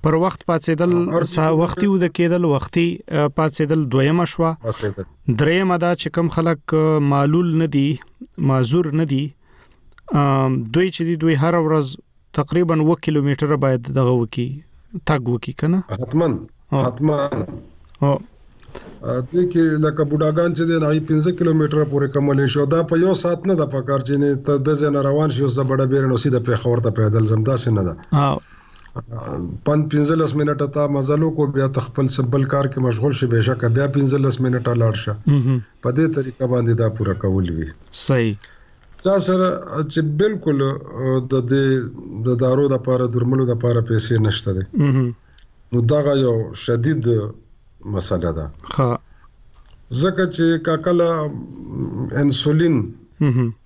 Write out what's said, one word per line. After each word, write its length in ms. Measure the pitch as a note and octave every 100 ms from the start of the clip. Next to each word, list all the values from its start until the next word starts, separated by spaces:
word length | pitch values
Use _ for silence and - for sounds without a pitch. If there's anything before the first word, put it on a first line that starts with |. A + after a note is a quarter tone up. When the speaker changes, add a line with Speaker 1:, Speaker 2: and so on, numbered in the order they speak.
Speaker 1:
پر 120 | D#3
وخت 280 | D#3+ F#3 - -
پاڅېدل، 420 | E3 - D#3 F3
Speaker 2:
او 140 | F3 E3+
early 180 | E3
Speaker 1:
سا-، 260 | E3 - D#3+
Speaker 2:
to 40 |
bed. 40 | D#3+
Speaker 1:
وختي 280 | E3+ - G3+
وده 220 | F#3+ F3
کېدل، 360 | - E3+ F3
وختي، 540 | E3+ C#3 - F3 E3+ E3+ -
آ، 180 | D#3+ D3
پاڅېدل 640 | C#3 D#3 D3 D3+ D#3+ C#3+
دویمه 360 | B2+ C3+ E3
شوه. 320 | E3+ - E3 D#3+
Speaker 2:
پاڅېدل. 420 | A2+ - G#2+ G2 F#2 _ -
Speaker 1:
درېیمه 480 | A2+ D3+ F3 F#3+ F3
دا 160 | F3
چې 140 | F3 D#3+
کم 200 | E3+ E3+
خلک، 460 | - E3 D#3 -
آ، 240 | D#3 D#3 D#3
معلول 580 | C#3+ C#3 C#3+ D#3+ F3 D#3+
نه 100 | E3
دي، 320 | C#3+ C#3 - - - B3+ -
معذور 540 | D3 C3 A#2+ D#3+ E3
نه 120 | D3+
دي، 300 | D#3+ C3+ C#3+ - _ - - _ - - -
آم، 500 | D3+ C#3+ C3+ C3 C3
دوی 280 | A2+ C3 F#3
چې 120 | -
دي، 140 | E3 E3+
دوی 180 | D#3+
هره 260 | D3+ D#3+ E3+ D#3
ورځ 180 | D#3 C3+ C#3 _ _ _
تقریباً 480 | - C#3+ E3+ F3 D#3+
اووه 160 | D#3 E3
کیلومتره 600 | - D3+ C#3+ C#3 D3+ D3
باید 260 | C3+ B2+
دغه 420 | B2 C3+ B2+ B2+
وکړي، 240 | A2+ - B2 C#3 D#3+ - - G3+ -
تګ 120 | D3+ A#2+
وکړي، 240 | A#2+ - -
که 80 | D3+
نه؟ 160 | F3+ F3+
Speaker 2:
حتماً، 480 | G#2+ A#2+ C#3+ E3 A2 - - _
Speaker 1:
او. 100 | C#3
Speaker 2:
حتماً. 460 | B2+ A#2 D3+ D3 C#3+ A#2+ G2 - - - - -
Speaker 1:
او. 160 | C#3+ C#3+ - - - - - - - -
Speaker 2:
آ، 160 | - B2
دې 240 | B2+ F3 F3
کې 40 | E3+
لکه 480 | D#3+ D3+ D#3 D3+
بوډاګان 500 | D3 D3+ D#3 D#3 E3+
چې 80 | D3+
دي، 100 | E3
هغوی 280 | E3 D3+ D#3
پنځه 300 | D#3 D#3 D#3+
کیلومتره 540 | F3 E3+ D#3+ D3+ D3+
پورې 220 | D3 C#3+ C#3
کمولی 420 | C#3+ C#3+ C#3 C#3
شي. 120 | C#3+
او 60 | C#3+
دا 160 | E3
په 160 | E3 E3
یو 160 | F#3
ساعت 320 | F3+ F3 F3 F#3
نه 80 |
ده 120 | F3+ C#3+
پکار 340 | C3 C3 C#3
چې 100 | B2+
نه 240 | C#3 C#3+
ته 220 | C#3 C#3 C#3+
د 180 | C3+
ځای 160 | D3 D3
نه 120 | C#3+
روان 280 | C#3 C#3+ D#3
شي، 120 | A#2+
اوس 160 | C#3 A#2+
د 40 |
بډه 240 | C3+ C3 C3+
بیرې 180 | C3+
نه 120 | C3+ B2
سیده 220 | D3 B2
پېښور 420 | A#2 A2 B2 A#2
ته 100 | A#2
پیدل 360 | G#2+ G#2+ A2 G#2+
ځم، 180 | A2
داسې 240 | A2 C3 A#2+
نه 140 | G#2
ده. 140 | F#2 D#2 -
Speaker 1:
او. 280 | D3 C#3 - - - - - - -
Speaker 2:
آ، 400 | - A#2 - - F2 -
پن-، 240 | - D3+ D3+
پنځلس 460 | D3 D3 E3 D#3
منټه 320 | C#3 D3+ D3 C#3+
تا 200 | D3 D3
مزل 360 | C#3+ C3 D3
وکړو، 300 | D#3+ D#3 D3
بیا 160 | C3+ C3+
ته 120 | C3
خپل 260 | A#2 - C3+
څه 140 | C3
بل 240 | B2 C#3
کار 200 | C3+ C#3+
کې 140 | C#3 -
مشغول 340 | B2+ A2 C3+
شي، 140 | - B2
بېشکه 420 | A2+ A2+ B2 A#2+
بیا 180 | A#2 C#3
پنځلس 540 | C#3+ C3+ C#3 C3+ B2+
منټه 340 | B2+ B2 A#2+
لاړ 180 | A#2+ A2+
شه. 220 | G#2 - G#2 -
Speaker 1:
مهم. 360 | C#3+ B2 B2+ A2 _
Speaker 2:
په 80 | B2
دې 240 | B2+ D#3+
طریقه 320 | D#3 C3 B2 B2+
باندې 240 | B2 A#2
دا 180 | A#2 A2+
پوره 260 | - G2
کول 360 | F#2+ G2+ F#2+ F2+
وي. 160 | D#2+ D#2 - -
Speaker 1:
صحیح. 400 | - - C3 A2+ G#2 - - - - - -
Speaker 2:
چا 140 | F#3 G3
سره 300 | F3 F#3 F#3 - - -
چې 180 | D3+ -
بالکل، 600 | D3+ D3 G#3 G#3 D#3+ C#3+
آه، 580 | C3+ D3 - - C3 C3 B2+
د 40 | C3 A#2+
دې، 160 | C3+ C3+ C3 A#2 - F#2 G2+ A#2
د 120 | B2
دارو 280 | B2+ C3 C#3+
د 80 | C3
پاره، 300 | A#2 B2+ B2
درملو 400 | A#2+ A#2+ C3 B2+
د 140 | A2+
پاره 200 | A#2+ A#2
پیسې 400 | A2+ A2 - A#2
نشته 320 | G#2+ G2+ -
ده. 100 | F#2 F#2
Speaker 1:
مهم. 400 | A#3 C#3+ C3 B2 A#2+ _ - - _ -
Speaker 2:
نو 80 | A#2+
دغه 360 | A#2+ D3 C#3+ C#3
یو 360 | C3 A2+ G2
شدید 540 | - - A#2+ B2 D3 A#2 A2+ G#2 - - - - -
مسله 480 | - G2+ F2+ F#2 E2+
ده. 180 | D#2+ D2 - -
Speaker 1:
ښه. 240 | - B2+ A#2+ - - - _ - - - - -
Speaker 2:
ځکه 320 | A#2+ F3 F3+ F#3
چې 180 | - E3 E3
کاکله 680 | D#3+ D#3+ D#3+ F3 E3+ E3 D3+ C#3 - - - - - - C3 C3
انسولین 540 | C#3+ C3 D3+ D#3 E3+ C#3+ G2 - - -
Speaker 1:
مهم. 340 | D3+ B2 A#2+ A2